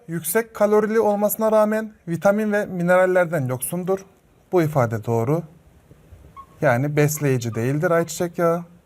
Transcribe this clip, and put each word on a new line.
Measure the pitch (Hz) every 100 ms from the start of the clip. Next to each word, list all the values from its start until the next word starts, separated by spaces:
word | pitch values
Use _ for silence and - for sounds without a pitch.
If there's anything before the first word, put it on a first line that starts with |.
| -
yüksek | 165 160 226 226
kalorili | - 208 214 214 226
olmasına | 208 202 208 208 220
rağmen | 214 214 214 220 - -
vitamin | 165 196 208 214
ve | 208 202
minerallerden | 180 175 180 185 185 175 160 127
yoksundur. | 127 - 175 180 190 - _ _ _ _
Bu | 185
ifade | 156 151 117 110 113
doğru. | 117 113 160 170 - _ _ _ - _ - - - - -
Yani | 151 120 147 147
besleyici | 147 151 147 127 117 110
değildir | 120 147 175
ayçiçek | 170 170 - 175 175
yağı. | 170 170 170 -